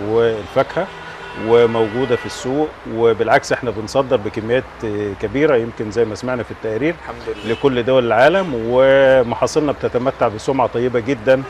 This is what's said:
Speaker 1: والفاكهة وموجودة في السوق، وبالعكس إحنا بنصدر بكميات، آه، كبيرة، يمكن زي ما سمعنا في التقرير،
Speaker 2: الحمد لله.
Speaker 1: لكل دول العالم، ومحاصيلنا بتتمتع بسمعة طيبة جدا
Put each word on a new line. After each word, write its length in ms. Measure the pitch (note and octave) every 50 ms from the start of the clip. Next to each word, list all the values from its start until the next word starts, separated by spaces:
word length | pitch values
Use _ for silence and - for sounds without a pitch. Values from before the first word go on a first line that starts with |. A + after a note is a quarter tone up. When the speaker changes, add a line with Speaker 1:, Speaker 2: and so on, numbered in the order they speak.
| G2+ G#2
Speaker 1:
والفاكهة 760 | A2 A#2 A#2 A2+ A2+ G#2+ F#2+ F2 - C3 C3+ - - D#3+ F#3 - - - - - - - - - - G#2+ G#2 A2
وموجودة 680 | A#2 A#2+ A#2+ A2+ A2+ A2+ A2+ G#2+ G#2 B2 C3+ A#2+ B2
في 100 | A2+ -
السوق، 440 | G#2 - - - B2+ C3 D3 D#3 D3+ - - - B2 A2+
وبالعكس 580 | A2+ A#2 A#2 A2+ G2+ A2+ G#2+ B2 C#3 - - C3+
إحنا 180 | - - A#2+
بنصدر 460 | G2 G#2 G#2+ G#2 - C3+ C#3 B2 C3 A#2
بكميات، 460 | G2+ G#2+ - A#2 G#2 A2 A#2+ C3 B2+ - - - -
آه، 280 | A2 G#2 G#2 G#2 G2+ G2 -
كبيرة، 340 | - G#2 G#2+ C3+ D3+ D3+ C#3
يمكن 360 | A#2 A#2 A#2 A2+ - A#2 G#2+
زي 140 | G2+ A#2 A#2
ما 100 | G#2+ G#2+
سمعنا 280 | - - B2+ B2+ A#2+ G#2
في 80 | -
التقرير، 440 | G2+ - - A2+ G#2+ A2+ C3+ D#3+ E3+ D#3 -
Speaker 2:
الحمد 320 | - A#2 A#2 A2+ A2+ A2 G#2 G#2
لله. 80 | A2 A#2
Speaker 1:
لكل 300 | - - C#3 B2+ B2 A2+
دول 240 | B2 C3 C3 B2 A#2
العالم، 440 | A2 A2+ C3 D3+ F3 G3 F#3+ E3+ C3 A2+ A2 A#2
ومحاصيلنا 1040 | A#2+ B2+ C3+ C3+ C3+ C#3 C3+ C3 C3 C3 A#2+ A#2 A#2 - C3+ A#2+ - D#3 D3+ C#3+
بتتمتع 560 | C3 - - A2+ - B2 B2 C3+ - - C3+ A#2
بسمعة 400 | G2+ A2 - - C3+ C3+ A#2+ A2
طيبة 320 | - A#2+ A#2+ B2+ A#2+ B2
جدا 440 | G#2+ A#2+ C#3 A2+ G#2+ B2+ C3 C3 C3 B2